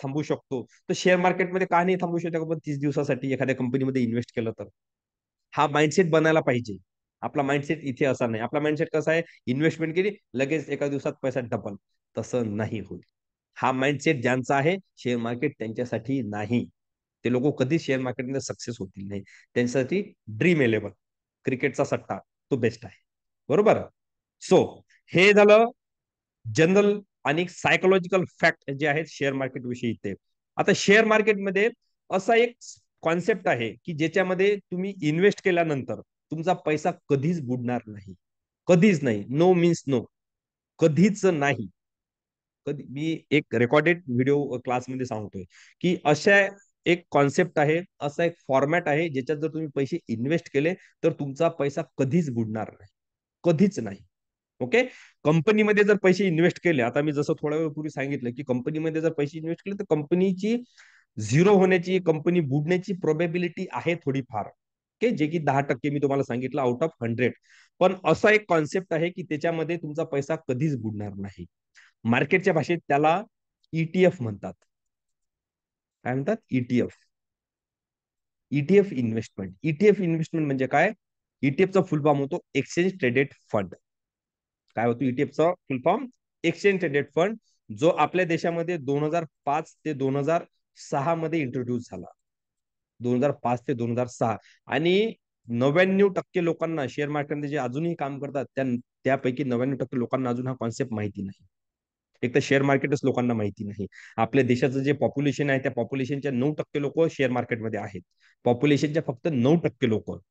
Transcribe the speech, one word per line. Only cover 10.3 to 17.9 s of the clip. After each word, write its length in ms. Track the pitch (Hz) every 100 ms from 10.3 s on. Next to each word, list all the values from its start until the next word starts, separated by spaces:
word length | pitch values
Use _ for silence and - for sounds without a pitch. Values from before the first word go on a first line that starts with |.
लगेच 340 | 120 139 160 156
एका 200 | 139 143
दिवसात 240 | 139 151 139
पैसा 180 | 135 135
डबल, 340 | 117 113 104 101 _ _ _ -
तसं 400 | 110 127 113 101
नाही 240 | 107 110
होईल. 220 | 98 87 - _ _ _ _ -
हा 160 | 123
माइंडसेट 500 | 131 135 147 165 143
ज्यांचा 340 | 123 127 123 139
आहे 200 | 151 190 - _
शेअर 220 | 120 120
मार्केट 360 | 117 120 147 -
त्यांच्यासाठी 600 | 113 113 123 113 - 135
नाही, 420 | 104 104 104 120 - _ _ _ _ _
ते 80 | 117
लोक 260 | 123 143 143
कधीच 260 | 131 165
शेअर 160 | -